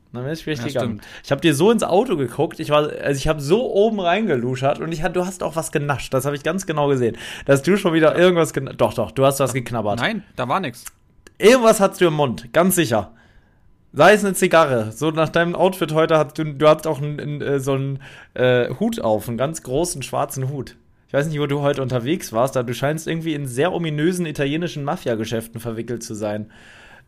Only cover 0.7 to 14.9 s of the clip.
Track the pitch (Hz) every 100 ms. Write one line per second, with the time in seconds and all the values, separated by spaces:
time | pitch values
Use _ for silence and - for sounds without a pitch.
0.7 | 131 117 107 - - - 139 170 139 185
1.7 | 226 - 180 240 180 127 - 160 - 151
2.7 | 147 151 - - 143 147 156 139 196 262
3.7 | 196 214 214 175 185 220 139 120 127 135
4.7 | - 156 165 185 175 180 190 - 156 156
5.7 | 151 143 131 - 135 131 143 151 185 -
6.7 | 156 143 135 117 - - - - 139 139
7.7 | 196 190 165 156 135 180 175 156 - 131
8.7 | - 117 107 104 - 135 139 135 131 123
9.7 | 117 104 101 143 214 - - 123 165 170
10.7 | 120 - - _ _ - - 202 254 226
11.7 | 214 196 190 180 151 143 101 - 147 185
12.7 | 180 147 113 98 - _ _ _ _ _
13.7 | _ _ 120 160 208 196 185 185 170 156
14.7 | 123 107